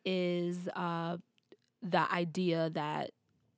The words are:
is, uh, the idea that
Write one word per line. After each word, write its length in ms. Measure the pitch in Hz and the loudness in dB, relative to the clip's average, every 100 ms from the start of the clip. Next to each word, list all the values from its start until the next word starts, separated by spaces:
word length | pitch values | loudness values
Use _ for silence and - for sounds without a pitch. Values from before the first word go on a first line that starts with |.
| 190 | -2
is, 640 | 185 180 175 175 180 180 | 0 2 2 0 -2 -4
uh, 440 | - 175 170 165 175 - _ _ - _ - 185 | -4 -2 -2 -2 -6 -10 _ _ -20 _ -10 0
the 240 | 170 156 | 2 4
idea 600 | 175 175 170 180 165 165 | 2 0 2 2 2 0
that 400 | 156 151 151 139 - _ _ _ | -2 -2 -2 -4 -10 _ _ _